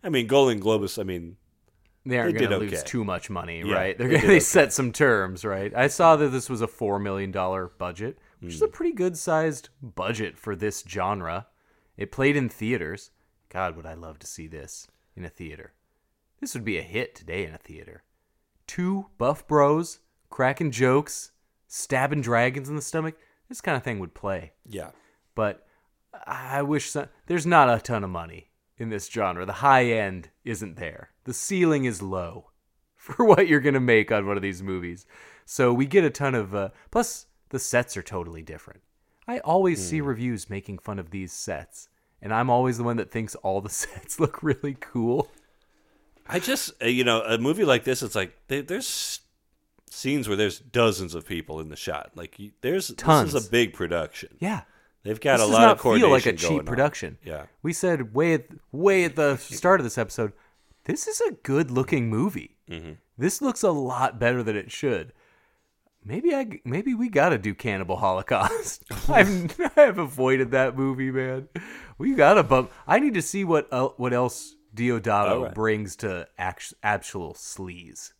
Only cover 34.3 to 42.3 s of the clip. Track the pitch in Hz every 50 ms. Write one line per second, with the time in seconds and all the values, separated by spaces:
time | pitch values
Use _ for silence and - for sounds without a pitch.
34.3 | 101 101 95 98 95 87 95 98 95 92 87 87 87 90 - _ - - - -
35.3 | - - _ - - - 135 123 120 120 139 139 147 196 175 147 135 - 143 139
36.3 | 131 120 104 95 98 101 98 95 - - _ _ - 226 233 - - - - _
37.3 | _ _ _ _ - 131 - - - 120 120 - - 101 87 - 113 92 87 85
38.3 | 82 80 80 78 80 76 - - - _ _ _ _ _ _ _ _ _ _ -
39.3 | 240 254 - 151 165 185 196 180 165 - - 180 160 156 147 139 127 107 123 123
40.3 | 120 101 - - 101 101 - - 101 90 _ - - 98 90 82 87 98 95 85
41.3 | - - - - 90 71 - _ - - - _ _ _ _ _ _ _ - 98